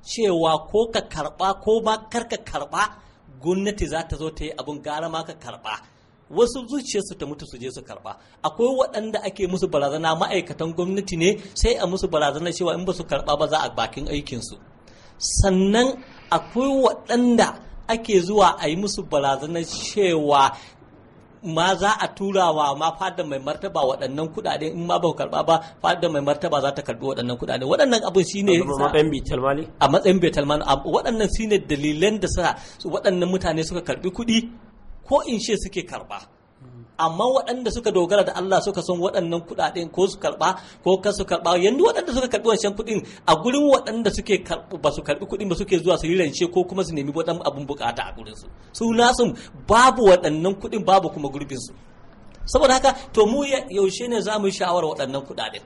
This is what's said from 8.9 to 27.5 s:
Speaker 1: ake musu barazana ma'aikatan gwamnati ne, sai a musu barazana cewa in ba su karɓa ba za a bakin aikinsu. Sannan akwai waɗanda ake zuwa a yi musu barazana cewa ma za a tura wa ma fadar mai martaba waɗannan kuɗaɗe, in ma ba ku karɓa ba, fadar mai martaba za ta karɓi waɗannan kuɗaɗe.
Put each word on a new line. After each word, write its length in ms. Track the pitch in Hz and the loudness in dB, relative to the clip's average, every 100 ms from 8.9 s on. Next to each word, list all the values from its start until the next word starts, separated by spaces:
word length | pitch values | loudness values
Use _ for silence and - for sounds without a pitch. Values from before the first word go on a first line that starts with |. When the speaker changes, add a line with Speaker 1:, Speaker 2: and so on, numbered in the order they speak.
| - 214 208 | -2 -4 -4
Speaker 1:
ake 240 | 202 190 185 | -6 -4 -4
musu 200 | 180 185 | -2 0
barazana 480 | 151 143 151 160 160 | 0 0 0 0 0
ma'aikatan 580 | 190 196 - 151 160 165 | 0 -2 -4 -6 -6 -2
gwamnati 400 | 175 196 196 170 | -2 -2 -4 2
ne, 120 | 175 208 - | 2 2 -6
sai 200 | - 220 240 | 0 2 2
a 100 | 185 | 0
musu 200 | 185 190 | -2 0
barazana 420 | 165 147 143 170 | 2 2 0 -6
cewa 240 | 165 175 170 | -2 -2 -2
in 80 | 185 | -4
ba 80 | |
su 100 | 170 | -6
karɓa 360 | 180 139 151 147 | -4 -4 0 0
ba 80 | 151 | 2
za 100 | 151 | 0
a 100 | 135 | 0
bakin 380 | 123 113 - 139 | -2 -4 -4 -6
aikinsu. 480 | 139 143 123 - 107 - - - - - - | -6 -6 -10 -10 -16 -20 -20 -20 -20 -20 -8
Sannan 680 | - - 202 185 190 220 254 - - - - | -4 2 4 4 4 4 2 -2 -12 -20 -4
akwai 380 | 170 - 226 269 269 | -4 -2 -2 0 2
waɗanda 640 | 240 - - 233 247 233 185 - - - - | 2 0 -2 2 4 4 2 0 -16 -16 -6
ake 320 | 226 - 196 | -4 2 2
zuwa 260 | 175 208 180 - | 4 4 4 4
a 80 | 160 | -4
yi 80 | 165 | -2
musu 280 | 202 202 | -4 -6
barazana 600 | 160 - 139 139 151 170 | -2 0 2 0 -2 -6
cewa 880 | 165 - - 214 190 160 147 143 135 - - - - - - - - - | -6 -8 -6 0 2 2 4 6 6 2 -18 -20 -20 -20 -20 -20 -20 -14
ma 320 | 180 160 180 190 | -6 0 2 2
za 160 | 196 | 2
a 160 | 214 185 | 0 -2
tura 440 | - 196 196 175 | -4 -2 2 4
wa 240 | 156 147 139 | 4 0 0
ma 160 | 160 - | -2 -2
fadar 280 | 190 175 156 | -6 -4 -6
mai 140 | 135 | -6
martaba 420 | 135 151 196 165 135 | -6 -6 -6 0 0
waɗannan 400 | 135 143 143 160 | 0 -4 -4 -6
kuɗaɗe, 320 | 160 - - 156 | -6 -4 -4 -4
in 120 | 170 170 | -6 -2
ma 140 | - | 0
ba 80 | 165 | 0
ku 80 | 151 | -2
karɓa 300 | 139 151 156 | -4 -2 2
ba, 80 | 165 - - | 2 0 -4
fadar 300 | 170 175 165 | -2 0 0
mai 100 | 151 | 0
martaba 380 | 139 147 175 147 | 0 0 0 0
za 100 | 135 135 | 0 -4
ta 60 | |
karɓi 240 | 135 117 135 | -8 -6 -4
waɗannan 300 | 123 120 123 | -4 -4 -6
kuɗaɗe. 240 | - | -4